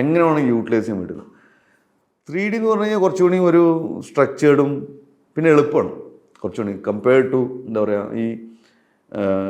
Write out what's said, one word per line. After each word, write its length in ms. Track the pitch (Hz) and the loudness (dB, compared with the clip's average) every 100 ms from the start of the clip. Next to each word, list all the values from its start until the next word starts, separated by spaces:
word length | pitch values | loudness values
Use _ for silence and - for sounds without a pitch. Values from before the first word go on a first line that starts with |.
എങ്ങനെ 200 | 143 170 165 | 0 2 2
വേണമെങ്കിൽ 260 | 151 127 117 | 2 0 0
യൂട്ടിലൈസ് 280 | 101 113 110 | 0 -2 -2
ചെയ്യാൻ 140 | 98 | -8
പറ്റും. 280 | 90 82 - _ _ _ _ _ _ _ _ _ - | -8 -12 -16 _ _ _ _ _ _ _ _ _ -10
ത്രീ 140 | 175 208 | -6 -4
ഡി 60 | 220 | -2
എന്ന് 100 | 220 | -2
പറഞ്ഞു 140 | 214 214 | 0 -2
കഴിഞ്ഞാൽ 140 | 214 | 0
കുറച്ചുകൂടിയും 400 | 185 185 180 185 175 | 0 2 2 4 4
ഒരു 100 | 170 170 165 165 - - | 4 4 2 -4 -10 -6
സ്ട്രക്ചേർഡും 640 | 143 135 - 151 143 143 143 - - _ _ _ | 0 0 2 4 4 2 -2 -10 -18 _ _ _
പിന്നെ 140 | 156 160 | 0 4
എളുപ്പമാണ് 380 | 151 147 151 - - - - _ - | 4 4 0 -2 -8 -18 -20 _ -12
കുറച്ചുകൂടി 320 | 98 117 101 95 107 | -10 -6 -8 -6 -6
compare 360 | 104 127 131 127 | -2 4 4 4
to, 80 | 131 123 - 120 | -2 -4 -8 -6
എന്താ 100 | 110 | -4
പറയുക, 200 | 107 101 107 113 | -2 -2 -4 -6
ഈ, 40 | 113 113 113 - _ _ _ _ _ 104 | -6 -8 -16 -20 _ _ _ _ _ -6
ആ, 40 | 98 95 | -2 -2